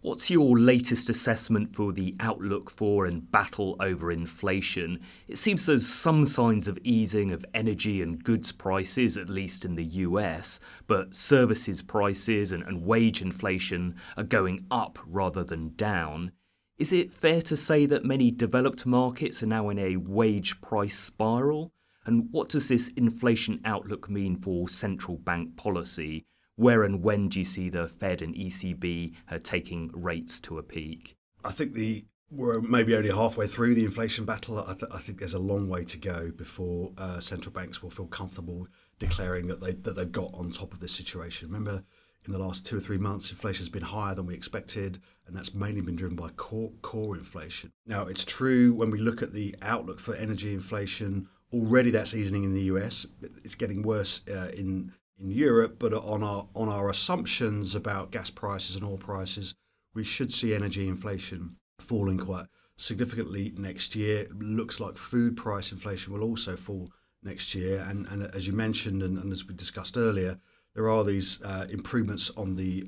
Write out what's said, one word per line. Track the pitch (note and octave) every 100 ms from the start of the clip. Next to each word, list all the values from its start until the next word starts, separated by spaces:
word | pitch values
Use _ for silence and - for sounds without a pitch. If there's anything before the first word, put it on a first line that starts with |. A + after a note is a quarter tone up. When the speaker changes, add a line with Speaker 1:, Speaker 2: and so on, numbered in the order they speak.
Speaker 1:
What's | - - -
your | F3 C#3+ A#2+
latest | A#2+ B2+ B2 A#2+ -
assessment | A2+ - A2+ - A2 G#2 -
for | G#2
the | G2 F#2 -
outlook | A2+ - G2 G2 -
for | - G#2+ G2+ F#2
and | E2+ D#2+
battle | G#2 G2 - G2 -
over | F#2+ F2+ E2+
inflation? | E2+ E2 - G2 F#2+ F#2 - E2+ F2 - - -
It | -
seems | - G3 -
there's | C#3 -
some | - E3 D#3 C#3+
signs | C3+ A#2 G#2+ G2+
of | F2+
easing | - A2+ G#2+ G#2+ G2
of | E2+ - A2
energy | A2 G2 G#2+ G2
and | E2+ E2
goods | - A2 -
prices, | - G2 F#2+ F#2+ - A#2+ G2+
at | F2+
least | F#2+ F#2 - F#2
in |
the | E2+
U | E2 F2 F2+ F#2
S, | G2+ D#2 - - - - -
but | G#2 F#2+ -
services | - C#3 A#2+ A2 - F2+
prices | - G#2+ G2+ G2 - G#2+ G2+
and, | F2+
and | - F#2 E2+
wage | A2+ A2+ G2+
inflation | F#2 F2+ G#2 F#2+ - F2 F2+ F2 - -
are |
going | G2+ A2 F#2+ F#2 -
up | B2 G#2+ - -
rather | F#2 F#2 F#2+
than | E2+ E2 D#2+
down. | D#2 G#2+ F#2+ D#2+ D#2 F2 - _ _ _ -
Is | D#3
it | F3+ F3+
fair | - D#3+ E3
to | E3 D3
say | - D3+ C#3+
that | C#3+
many | B2 C3 B2
developed | A#2+ A#2 B2 C3 - B2+
markets | B2 B2+ B2 D3+ -
are | A2
now | A2 G#2
in | G2+
a | F#2+ F#2
wage | F#2 G2 A2+ G#2 - -
price | - G#2+ G2+ -
spiral? | - - A2 A#2 C#3 D3+ E3 _ _ _ -
And | A#2 A#2
what | D#3+ -
does | D3+ -
this | B2 A#2+
inflation | - A#2 A2+ B2+ A2+ - G#2+
outlook | A2+ G#2 G2+ G2+ -
mean | G2+ G2 F2+
for | G2 F2+ F2
central | - G#2 F#2+ - E2+
bank | - F2 E2 -
policy? | G#2+ F2+ E2 - D#2 D#2 - _ _ -
Where | A#2+ A#2
and | G#2 G2
when | F#2 G#2 G2
do | G2
you | F#2
see | - F#2
the | F2 E2
Fed | - G2 F2+
and | D#2+ E2
E | F#2
C | F2+ F#2+
B, | E2+ F2+ E2+ E2+ - -
uh, | E2
taking | - F#2 - F2 D#2+
rates | - F2 E2 E2 -
to | - D#2+
a |
peak? | D2+ E2 D#2 E2 - _ _ _
Speaker 2:
I | -
think | - C#3+
the, | A2+ A2 G#2+ - _ _
we're | C#3+ A#2+ A2+
maybe | A2+ A#2+ A2+ A2
only | G#2
halfway | G2 A2 - G#2
through | - A#2+ A#2
the | G#2+
inflation | G2 A2+ - G#2+
battle. | G#2 - G#2+
I, | -
th-, | F#2 -
I | F#2
think | - F#2+
there's | F#2
a | F#2
long | F#2+ G2+ G2
way | F2+ E2+
to | D#2+
go | F#2+ E2+ E2+
before, | E2 F2+ - F2+ F2 F#2 -
uh, | F#2+ F2+
central | - F#2+ -
banks | G2 F2 -
will | F2+
feel | - F2
comfortable | - F#2 - E2+ F2 F2+ _ _ -
declaring | - - F#2 F2+ F2+
that | F2+
they, | F#2
that | F#2 A2 F#2+
they've | F2+
got | F#2 F2+
on | F2+ F2
top | E2 F#2
of | F2
this | F2+
situation. | - F2+ F2+ E2+ - D#2+
Remember, | G#2 G#2+ G2 F#2+ _ _ _ -
in |
the | F#2+
last | F#2+ F#2 -
two | G#2+
or |
three | G2 G2
months, | G2+ G2+ -
inflation's | - G#2 F#2+ F2
been | F#2
higher | E2 G#2 G2+ F#2
than | F2+
we |
expected, | E2+ - G#2 - G#2 G2 F#2 - _ -
and | F2+
that's | -
mainly | G2 G2+ G2+
been | F2 F2
driven | F#2 F2
by | E2+
core, | - - A2 A2+ -
core | - A2 G#2+ F#2
inflation. | - E2+ D#2 - - _ -
Now, | G#2 F#2
it's | F#2+ -
true | - C3 B2+ B2
when | A#2 A2+
we | G#2+
look | A2 A2+
at | -
the | G#2 G2+ -
outlook | G#2 A2+ F2 F2+
for | - G#2+
energy | G#2+ G#2+ G#2+
inflation, | G2 F#2 G#2+ G2+ - G2+ G2 F#2 _ _
already | A#2+ A2+ B2 B2
that's | A2 - A2+
easing | G2 G2+
in | G2
the | G2
U | F#2+ F#2+
S. | A2 - - - - -
It's | - -
getting | E2 G2+
worse, | G#2+ G#2+ F#2+ - -
uh, | G2 F#2 F#2
in | F#2+ F#2+ F#2+ - _ -
in | F#2+
Europe, | G#2+ D3 A#2 A2+ -
but | A#2
on | A2 G#2+ G#2+
our, | G#2 G2+ G2 -
on | A2
our | G2+ G2+
assumptions | G2 - F3+ - - A#2 G#2 F#2+ G2+
about | A2 G2 F#2
gas | A2+ G2+
prices | - G2+ G2 F#2 F#2+
and | G2+
oil | F#2+
prices, | F#2 G2 F#2 - F#2+ - _ _ _
we | A2+
should | G#2+ - B2+
see | - A#2
energy | G#2 G2+ F#2+ F#2+
inflation | F#2 G#2 G2 - F2+ E2+ - _ -
falling | - A2+ G2 F#2
quite | F#2 F#2 - _ _ -
significantly | - G#2+ A#2+ A#2 - G2 G2 -
next | G2 F#2+ - A2
year. | G#2 G#2
It | G#2 G2
looks | G#2+ A2 A#2 -
like | G2+ -
food | - B2 A#2+ A#2
price | A#2 G2+ F#2
inflation | F#2+ G#2 F#2 -
will | G2+
also | A2 A2+ - F2+
fall | - G2 F2+ - _ _
next | G2 F#2 - G2
year. | F#2 F#2+ F#2
And, | G2+ G2
and | G2+ G2 G2
as | F2+
you |
mentioned, | G2+ A2 G#2+ A2 F#2+
and, | F#2+ F#2
and | G2
as | F#2 -
we |
discussed | F2+ - - F#2+ -
earlier, | A#2 G2 F#2 F#2 _ _ _
there | - A2
are | A2 G2+
these, | G2 F#2 -
uh, | G2+ F#2+ F#2+
improvements | - - B2 G#2 G2 -
on | - G2 F#2
the | F#2 F#2